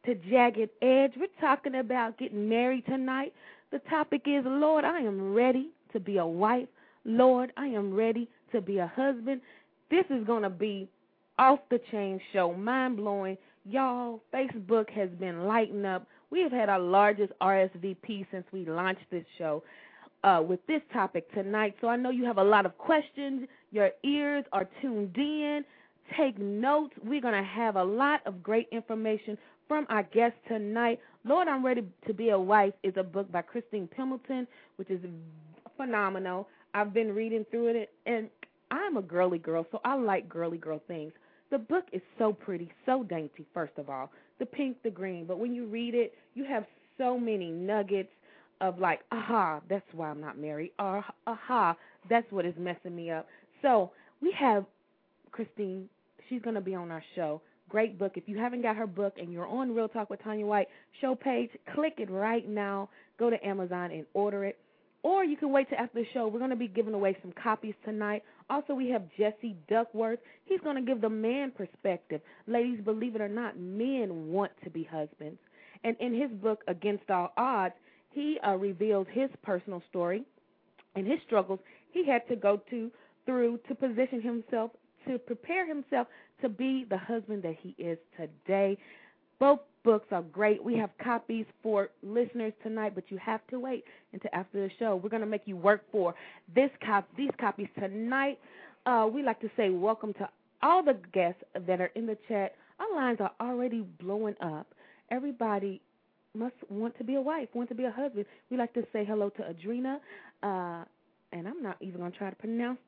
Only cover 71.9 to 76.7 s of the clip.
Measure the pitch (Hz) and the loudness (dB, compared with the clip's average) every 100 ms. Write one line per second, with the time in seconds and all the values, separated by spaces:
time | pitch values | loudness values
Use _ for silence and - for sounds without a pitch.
71.9 | 175 _ 151 - - - 233 247 233 202 | -2 _ -10 -10 -18 -2 0 0 -2 -2
72.9 | 220 247 220 202 214 233 - 180 196 247 | -2 -2 -2 -4 -4 -6 -6 -8 -2 0
73.9 | 269 208 165 156 185 202 - 180 160 160 | 0 -2 -4 -2 -2 -2 -6 -10 -8 -6
74.9 | 160 151 - 151 170 _ _ - - 226 | -6 -8 -8 -16 -16 _ _ -20 -6 -4
75.9 | 233 247 233 277 208 220 214 - | -2 -2 -2 -2 -2 -2 -2 -4